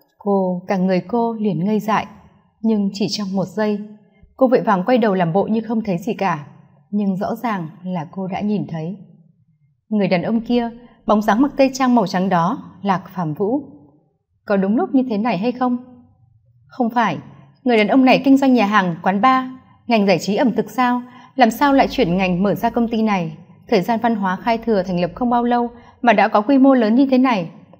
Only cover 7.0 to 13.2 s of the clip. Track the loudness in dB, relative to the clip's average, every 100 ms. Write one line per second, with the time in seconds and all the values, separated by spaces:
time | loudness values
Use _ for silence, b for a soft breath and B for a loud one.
7 | -2 -2 -4 -6 -6 -6 -8 -12 -8 -8
8 | -8 -10 -8 -6 -4 -4 -6 -8 -10 -12
9 | -18 -20 _ _ _ _ _ _ -4 -2
10 | 0 0 0 -4 -2 -2 -2 -8 B B
11 | 0 0 2 2 0 2 0 2 2 2
12 | 2 -2 0 0 0 -4 -10 -8 -4 -4
13 | -4 -8